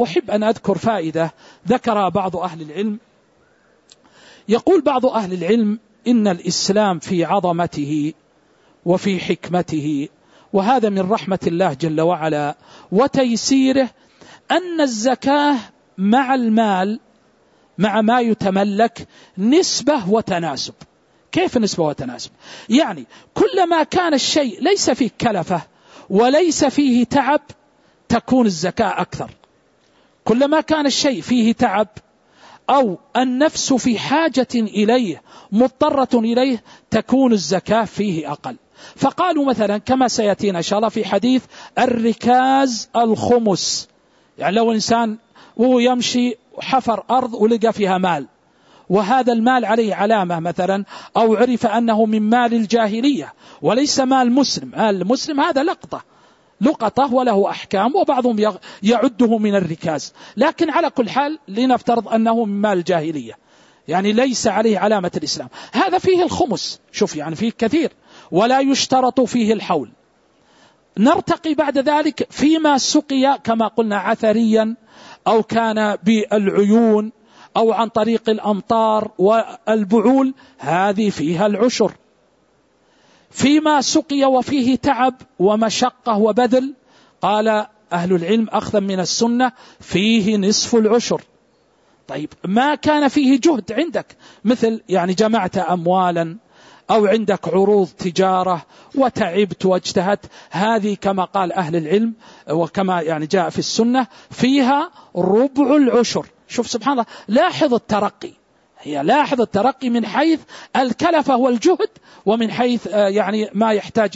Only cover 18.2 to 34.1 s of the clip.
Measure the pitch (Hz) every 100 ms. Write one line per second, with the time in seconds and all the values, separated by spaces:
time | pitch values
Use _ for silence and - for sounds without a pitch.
18.2 | 233 214 196 190 202 202 233 - - -
19.2 | - - 214 311 349 - 240 294 180 220
20.2 | 202 175 165 131 - - - _ _ _
21.2 | _ 311 370 247 208 - 156 143 127 123
22.2 | - _ - - - 240 285 160 117 -
23.2 | _ - 453 480 339 339 302 - 349 277
24.2 | - 320 269 - 311 403 - 247 247 -
25.2 | 240 202 160 175 - _ _ - - 196
26.2 | 240 294 359 - 285 - 285 240 247 285
27.2 | 254 294 - - _ _ _ _ _ 233
28.2 | - 254 226 165 175 - 202 170 180 -
29.2 | 131 - _ _ _ _ _ _ _ _
30.2 | - 233 285 311 - 311 285 - 294 202
31.2 | - 240 220 226 240 196 214 - _ _
32.2 | _ _ - - - 277 240 170 _ 233
33.2 | 262 254 311 - - 262 262 202 147